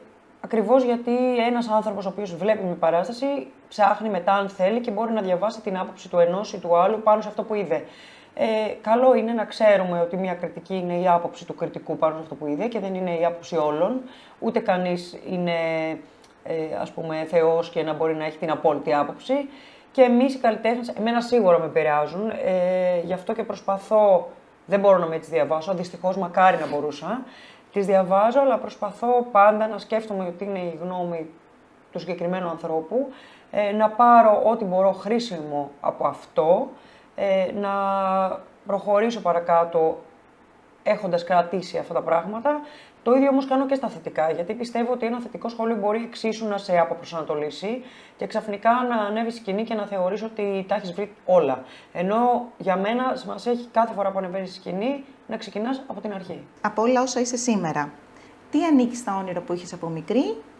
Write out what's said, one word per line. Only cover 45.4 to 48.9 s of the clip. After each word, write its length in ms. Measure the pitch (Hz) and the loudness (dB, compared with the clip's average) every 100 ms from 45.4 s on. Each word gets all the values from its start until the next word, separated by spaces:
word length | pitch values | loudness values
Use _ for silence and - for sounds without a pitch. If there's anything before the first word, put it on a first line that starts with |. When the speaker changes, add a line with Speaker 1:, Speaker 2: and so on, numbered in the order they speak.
| 233 | -10
Speaker 1:
σχόλιο 280 | 233 226 226 | -4 -2 0
μπορεί 260 | 202 220 | 0 -2
εξίσου 440 | 233 - 220 220 220 | -4 -6 -4 -4 -4
να 100 | 202 | -6
σε 200 | 196 175 | 0 2
αποπροσανατολίσει 1080 | 165 170 - 170 151 151 147 139 196 254 254 - - - | 2 -2 -8 -8 -4 -4 -4 -6 -8 -8 -10 -20 -20 -10
και 100 | 196 | -6
ξαφνικά 440 | 220 214 202 226 247 | -6 -6 -2 2 2
να 80 | 247 | 2